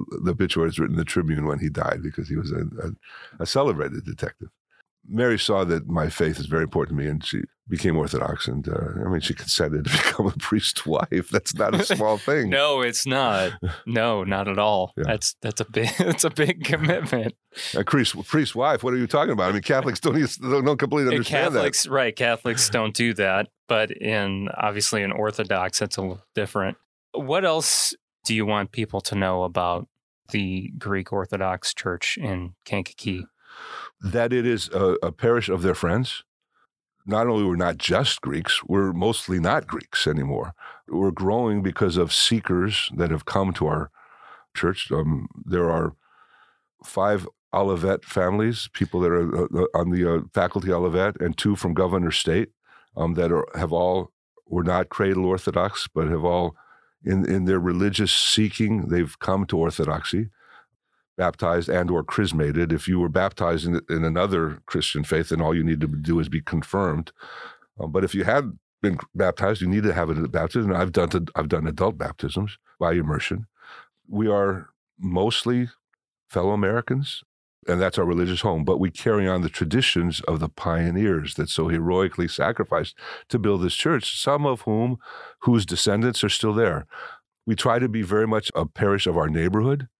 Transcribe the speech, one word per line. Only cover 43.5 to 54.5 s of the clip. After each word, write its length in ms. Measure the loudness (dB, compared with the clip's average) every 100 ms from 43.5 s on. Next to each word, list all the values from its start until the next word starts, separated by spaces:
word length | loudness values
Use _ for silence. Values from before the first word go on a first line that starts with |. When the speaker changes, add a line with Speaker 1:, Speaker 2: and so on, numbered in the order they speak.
Speaker 1:
to 140 | 0 0
our 240 | 0 -2 -10 -20 -20 -20 -20 _ -2
church. 360 | 0 0 -2
Um, 360 | 0 0 0 -4 -12 -4
there 240 | 0 2
are 260 | 2 0 -4 _ _ _ _ _ _ _ _
five 440 | -8 -2 2 2 -2 -14 _
Olivet 500 | 0 2 2 2 0
families, 640 | 0 0 2 2 0 -2 -8
people 260 | -4 -2 2
that 100 | 2
are, 320 | 4 2 0
uh, 40 | -2 0
uh, 160 | 2 2
on 120 | 2
the, 240 | 2 2 0
uh, 60 | 0
faculty 400 | 0 0 0 0
Olivet, 480 | 2 2 2 2 0
and 160 | -4 0
two 180 | 0 0
from 180 | 0 0
Governor 360 | 2 2 0
State, 380 | 0 0 0 0 _ _ -20 _ -4
um, 160 | -2
that 180 | 0 2
are, 160 | 2 0 -4
have 160 | 0
all, 400 | 2 2 0 -4 _ _ _
were 160 | _